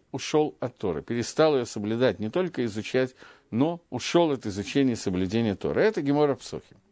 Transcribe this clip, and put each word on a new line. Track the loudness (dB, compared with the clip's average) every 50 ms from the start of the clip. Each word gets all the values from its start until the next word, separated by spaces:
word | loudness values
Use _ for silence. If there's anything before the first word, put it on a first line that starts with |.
| -10 _
ушёл | -10 -10 -4 0 2 2 2 2 -2 -6
от | -8 -8 -6 -4
Торы, | -2 -2 -2 -2
перестал | -4 -4 -4 -4 -4 -2 2 2 4 4 4
её | 2 0
соблюдать, | -2 -6 -6 -4 -2 0 2 2 2 2 0
не | -2 -2
только | -2 -2 -2 -2 -2 -4 -4
изучать, | -4 -4 -6 -6 -2 0 0 0 -2 -4 -12 -20 -20 -20 _ _ -4
но | -2 0 0 0 0 -4 _ -10
ушёл | -8 -8 -2 2 4 4 4 4
от | 2 -2 -4
изучения | -6 -6 -6 -4 -2 2 2 4 2 2
и |
соблюдения | 0 -2 -2 -2 0 0 0 0 0 0 0 0
Торы. | -2 -2 -2 0 2
Это | 2 2 0 0
Гемора | 0 0 2 2 2 2 0
Псохим. | -2 -6 -12 -12 -12 -14 -14 -20 _ _ _